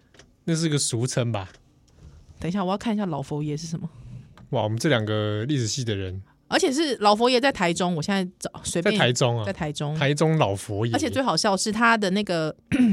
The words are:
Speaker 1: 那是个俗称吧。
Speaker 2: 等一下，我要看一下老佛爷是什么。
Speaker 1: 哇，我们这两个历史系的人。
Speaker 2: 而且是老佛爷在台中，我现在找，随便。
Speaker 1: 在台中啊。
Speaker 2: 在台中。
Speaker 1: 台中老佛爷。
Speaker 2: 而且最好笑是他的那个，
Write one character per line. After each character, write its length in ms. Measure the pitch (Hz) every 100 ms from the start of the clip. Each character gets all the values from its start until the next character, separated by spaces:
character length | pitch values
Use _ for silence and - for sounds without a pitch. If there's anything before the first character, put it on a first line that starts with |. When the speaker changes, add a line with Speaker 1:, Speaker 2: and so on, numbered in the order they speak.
| _ - - _
Speaker 1:
那 100 | -
是 140 | 160 165
个 100 | 147
俗 280 | - 117 127
称 240 | - 120
吧。 200 | 107 92 - _ _ _ _ - - - -
Speaker 2:
等 80 | 160
一 40 |
下， 120 | 196
我 60 | 185
要 80 | 196
看 160 | 233
一 20 | 208
下 100 | 196
老 160 | 143
佛 200 | 143 147
爷 140 | 151 147
是 100 | 165
什 120 | 165
么。 100 | 160 - - - - - -
Speaker 1:
哇， 120 | 123
我 60 | 107
们 100 | 113
这 100 | 160
两 160 | 123
个 400 | 107 107 107 104
历 120 | 123 147
史 100 | 110
系 180 | 139
的 100 | 117
人。 280 | 98 95 95 - _ -
Speaker 2:
而 120 | 269
且 100 | 359
是 240 | 262 320 226
老 180 | 208 208
佛 140 | 240
爷 100 | 247
在 100 | 269
台 220 | 269 175
中， 240 | 175 180 170
我 60 |
现 120 | -
在 80 | 196 185 -
找， 120 | - -
随 180 | - 175
便。 120 | 208
Speaker 1:
在 40 | 208
台 140 | 127
中 260 | 120 127 120
啊。 60 |
Speaker 2:
在 80 | 101
台 200 | - 151
中。 220 | 147 147 156
Speaker 1:
台 160 | 139
中 220 | 147 160 160
老 180 | 110
佛 320 | 98 - 101 117
爷。 60 |
Speaker 2:
而 60 | -
且 100 | 302
最 140 | 220
好 120 | 254
笑 220 | 165 220 196
是 160 | 220
他 240 | 214 233 226
的 140 | 196
那 120 | 196
个， 320 | 208 170 156 - - 269 240